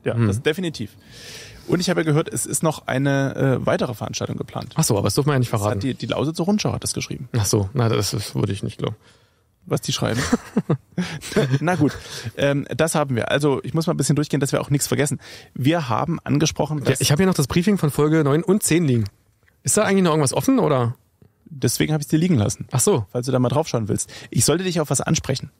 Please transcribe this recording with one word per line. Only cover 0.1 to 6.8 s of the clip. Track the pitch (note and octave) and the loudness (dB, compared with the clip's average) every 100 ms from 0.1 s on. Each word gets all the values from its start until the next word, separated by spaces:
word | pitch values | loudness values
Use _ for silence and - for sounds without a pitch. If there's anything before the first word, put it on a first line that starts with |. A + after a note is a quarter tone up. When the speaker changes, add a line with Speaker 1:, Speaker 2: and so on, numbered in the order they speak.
Speaker 2:
Mhm. | A#2 A2 | 2 2
Speaker 1:
das | G2+ | 2
definitiv. | D3+ D#3+ F3+ - A2 - - - - - - - - | -2 -2 -4 -6 -12 -14 -20 -20 -18 -18 -18 -18 -2
Und | E3+ | 0
ich | F3+ | 0
habe | E3+ | 0
ja | |
gehört, | D#3+ D3 - | 2 2 0
es | - | -6
ist | - A#2 | -4 -2
noch | D#3+ - - | -2 -2 -4
eine, | B2+ C#3 C#3 C3+ - C3+ A#2+ | -2 2 2 0 0 2 2
äh, | A#2+ | 0
weitere | F#3 F3+ | 0 -2
Veranstaltung | A2 A2 - - - | -4 -8 -6 -6 -6
geplant. | - - - | -8 -10 -6
Speaker 2:
Ach | - | -2
so, | D#3+ G#2 | 2 2
aber | G#2+ | 2
das | |
dürfen | - C#3+ | 2 2
wir | |
ja | C#3 | 2
nicht | A#2+ | 0
Speaker 1:
Das | A2 | 0
Speaker 2:
verraten. | G#2 G#2+ | 0 0
Speaker 1:
hat | |
die, | C3 | -4
die | - A2+ | -4 -4
Lausitzer | E2+ C#3 D#3+ | -2 -2 -2
Rundschau | F3 G#3 - | 0 0 0
hat | G2+ | -2